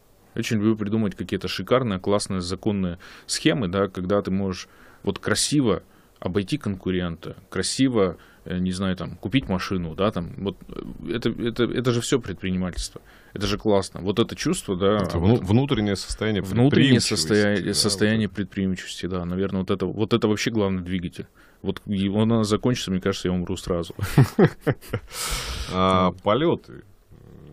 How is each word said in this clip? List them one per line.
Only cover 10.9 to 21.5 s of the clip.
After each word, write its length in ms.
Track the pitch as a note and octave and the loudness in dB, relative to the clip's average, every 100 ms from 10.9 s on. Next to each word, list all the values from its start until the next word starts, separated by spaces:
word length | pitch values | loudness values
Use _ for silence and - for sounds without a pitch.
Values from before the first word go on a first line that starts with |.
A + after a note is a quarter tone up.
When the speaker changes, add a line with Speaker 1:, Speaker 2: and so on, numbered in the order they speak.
| - - A2+ | -10 -6 -2
Speaker 1:
это, 140 | A#2 | -2
это, 320 | - A#2 A2+ | -2 -2 0
это 280 | A#2 - B2 | 0 0 0
же 80 | A#2+ | 0
все 180 | - C3 | 2 -2
предпринимательство. 840 | - F2 F#2+ F#2 F#2 - - - - - - | -2 -6 -2 -2 -2 -4 -8 -10 -20 -20 -14
Это 120 | - G2+ | -6 -4
же 100 | G2+ | -2
классно. 420 | A2 G2+ F#2 - | 2 2 0 -6
Вот 180 | F#2 G2+ | -2 0
это 160 | A2 | 0
чувство, 420 | G2 D3 F#3 - F2+ | 0 -2 -2 -2 0
да, 260 | G2 G#2+ | 2 2
Speaker 2:
Это 140 | F2 E2 | 0 2
Speaker 1:
об 40 | |
Speaker 2:
вну-, 120 | F#2 A#2+ | 4 4
Speaker 1:
этом. 100 | F#2 | 4
Speaker 2:
внутреннее 500 | A2+ C3+ A2+ G#2 G2 | 2 4 0 0 -2
состояние 460 | - - G#2+ G2+ | -4 -4 0 0
Speaker 1:
Внутреннее 560 | F#2+ G#2+ C3+ - F3+ B2+ | 0 2 4 6 6 6
Speaker 2:
предприимчивости, 160 | - | 2
Speaker 1:
состоя-, 460 | G#2 D#2 G#2 G#2 G2+ | 0 2 4 4 2
Speaker 2:
да, 60 | F#2+ | 0
вот 80 | G2+ | 0
Speaker 1:
состояние 500 | G#2 G2 G#2+ A2 G#2 | 0 2 2 2 -2
Speaker 2:
это. 80 | |
Speaker 1:
предприимчивости, 720 | - F#2+ G2+ F#2+ F#2 - - F2+ | -4 -6 -2 -2 -2 -6 -8 -6
да, 180 | F#2 | -4
наверное, 360 | F2 F2+ G2 F#2+ | -4 -2 -2 -2
вот 100 | F2+ | -2
это, 160 | F#2+ F2+ | -2 -2
вот 260 | G2 A2 | -2 2
это 140 | A#2 G#2+ | 2 2
вообще 240 | G#2 - | 2 0
главный 320 | A2 G2 F#2+ | 0 0 0
двигатель. 440 | F2 F#2 E2+ - - _ - | -2 -4 -6 -10 -16 _ -20